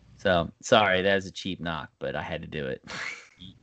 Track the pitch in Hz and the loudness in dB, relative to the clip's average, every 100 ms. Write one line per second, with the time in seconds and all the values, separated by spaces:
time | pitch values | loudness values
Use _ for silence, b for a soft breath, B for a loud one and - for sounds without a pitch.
0 | - - 98 87 82 - - 117 101 92 | -20 -4 2 2 2 -6 4 6 6 4
1 | 95 98 95 - 98 87 82 82 73 _ | 4 2 0 -8 -6 -6 -4 -6 -8 _
2 | 69 71 87 82 82 78 67 64 - - | -6 -6 -6 -8 -8 -6 -6 -8 -10 -12
3 | - - - _ 92 - | -10 -12 -18 _ -20 -20